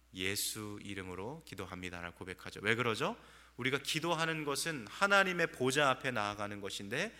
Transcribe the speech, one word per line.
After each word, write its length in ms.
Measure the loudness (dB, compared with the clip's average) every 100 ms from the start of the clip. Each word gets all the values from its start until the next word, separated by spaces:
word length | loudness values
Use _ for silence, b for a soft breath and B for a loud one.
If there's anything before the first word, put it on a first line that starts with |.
| _
"예수 640 | -4 -2 0 -2 -4 -8 -8
이름으로 640 | -8 -8 -8 -8 -8 -10 -12
기도합니다"라고 720 | -10 -8 -6 -6 -6 -8 -10
고백하죠. 440 | -12 -10 -12 -2
왜 120 | 2 2
그러죠? 400 | 2 2 0 -2 B B B -4
우리가 220 | 0 0
기도하는 640 | 0 -2 0 2 0 0 -2
것은 420 | 0 -2 -4 -8
하나님의 640 | 0 6 6 6 4 0
보좌 380 | 2 2 6 6
앞에 220 | 4 2
나아가는 480 | 0 0 -2 -4 -4
것인데 560 | -6 -8 -4 -4 -4